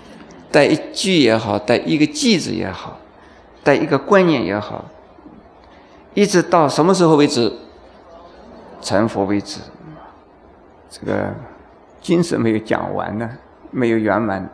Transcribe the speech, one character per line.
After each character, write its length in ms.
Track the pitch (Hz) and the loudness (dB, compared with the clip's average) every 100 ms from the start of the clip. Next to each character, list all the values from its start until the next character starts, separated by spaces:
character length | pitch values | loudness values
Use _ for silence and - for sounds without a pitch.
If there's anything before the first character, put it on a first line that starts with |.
| - - - - - | -20 -20 -20 -20 -2
带 140 | 147 143 | 2 4
一 100 | 151 - | 2 -4
句 280 | - 196 175 | -6 0 4
也 180 | 120 113 | 4 2
好， 220 | 113 104 | 0 -2
带 160 | - 120 | 0 0
一 180 | - 156 | 0 0
个 120 | 147 | 0
句 320 | - 233 180 | 0 0 0
子 120 | 110 | 0
也 160 | 92 92 | -6 -8
好， 260 | 87 - - - - - - - - | -10 -14 -18 -20 -20 -20 -20 -20 -4
带 120 | - 135 | 0 2
一 100 | 151 | 2
个 100 | 139 | -2
观 260 | - 196 180 | 2 4 4
念 180 | 139 | 2
也 140 | 85 104 | -2 -4
好， 260 | - - - - - - - - - - - - - - - 190 | -6 -12 -14 -20 -20 -20 -20 -20 -20 -20 -20 -20 -20 -20 -8 0
一 100 | 208 | 2
直 160 | 185 | 2
到 260 | 156 180 143 | 2 2 2
什 160 | 139 | 2
么 80 | 165 | 2
时 120 | 185 | 4
候 120 | 165 151 | 4 4
为 120 | 147 | 4
止？ 260 | 123 110 - - - - - - - - - - - - - | 2 -2 -4 -14 -20 -20 -20 -20 -20 -20 -20 -20 -20 -20 -16
成 260 | - 95 110 | -2 0 0
佛 180 | 107 98 | -2 -2
为 140 | 101 | -4
止。 200 | - - - - 156 156 - - _ _ - - _ _ - | -6 -12 -16 -20 -20 -20 -20 -20 _ _ -20 -20 _ _ -20
这 160 | - 101 | -12 -6
个 260 | 101 98 107 - - - - - - | -4 -4 -8 -14 -20 -20 -20 -20 -14
经 220 | - 175 | 0 0
是 120 | 175 113 | 2 0
没 160 | 113 | 0
有 40 | 107 | 0
讲 340 | 107 - 92 98 | -2 -4 -4 -6
完 200 | 87 104 | -6 -6
呢， 100 | 117 135 - - - | -8 -12 -20 -20 -10
没 200 | - 117 | -4 0
有 80 | 113 | 0
圆 220 | 107 98 | 0 0
满， 300 | 113 95 90 | 0 -4 -8